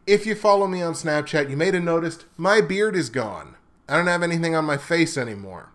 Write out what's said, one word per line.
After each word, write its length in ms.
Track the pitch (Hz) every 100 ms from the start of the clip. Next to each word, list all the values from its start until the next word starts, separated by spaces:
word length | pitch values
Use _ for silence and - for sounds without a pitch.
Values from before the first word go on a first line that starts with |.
| -
If 180 | 208
you 100 | 214
follow 320 | 208 214 202 196
me 120 | 185
on 140 | 170
Snapchat, 560 | 156 160 151 147 156 139
you 60 | 139
may 100 | 180
have 160 | 180
noticed 420 | 170 165 165 - - -
my 240 | 180 220
beard 340 | 165 190 214 185
is 140 | 127
gone. 460 | 127 107 85 73 - _ _ -
I 80 | 151
don't 100 | 175
have 160 | 175
anything 320 | 175 170 165
on 100 | 160
my 120 | 151 139
face 420 | - 170 160 139
anymore. 520 | 120 101 98 87 -